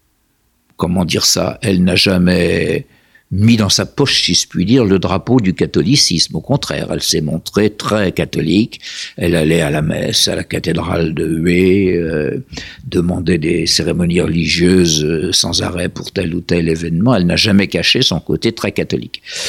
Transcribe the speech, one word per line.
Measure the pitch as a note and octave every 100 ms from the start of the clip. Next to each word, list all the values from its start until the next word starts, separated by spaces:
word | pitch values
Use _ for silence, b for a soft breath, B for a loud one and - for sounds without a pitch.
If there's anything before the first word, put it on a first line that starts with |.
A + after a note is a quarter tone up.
| _ _ _ _ _ _ _ -
comment | F2 F2+ E2
dire | G#2
ça, | - - F2 -
elle | G2 F#2
n'a | F2+ F2+
jamais | G2+ F#2 F2+ F2+ F2 F2 E2+ E2+ - b b b _
mis | F#2+ A2 A2+
dans | G2
sa | -
poche, | F#2 - C#3 -
si | -
je | F2 -
puis | F2
dire, | F2+ C3 G#2
le | F#2+
drapeau | F2 F#2 - B2+
du | F#2+
catholicisme. | D#2+ D#2+ F2+ D2+ - - E2+ - E2
Au |
contraire, | - - - - F2
elle | E2+
s'est | - E2
montrée | D2+ F2 - G2+ G#2
très | - - G#2+ F#2
catholique. | - C#2+ - D#2+ F#2 B2 - B B B -
Elle | F2+
allait | E2+ D#2 E2
à | D2
la | D2+
messe, | D#2 E2+ - - -
à |
la | F2
cathédrale | F#2 - F2 E2+ E2 F2 D#2+
de | D#2 D#2+
Hué, | E2 F2 F2 F#2 G2 F#2+
euh, | F2 E2 D#2 C#2+ - - B B B -
demandait | F2+ E2+ F2 E2+ E2+
des | D#2+ F2 E2
cérémonies | - D#2+ E2 E2+ F2
religieuses, | E2 E2+ D#2+ E2+ F2+ F#2 E2+ D#2
euh, | D2+ E2 F2
sans | F#2 F2 F2
arrêt | G2 F2 F2+
pour | - -
tel | G2 F2
ou | E2+
tel | - E2+ E2
événement. | D#2+ E2+ E2 A#2+
Elle | G#2+ F2
n'a | D#2+
jamais | A2 G2 F#2+
caché | E2+ E2 A#2+
son | A2+ D#2+
côté | - D#2+ A2+
très | - G2+
catholique. | - - - A1+ - B B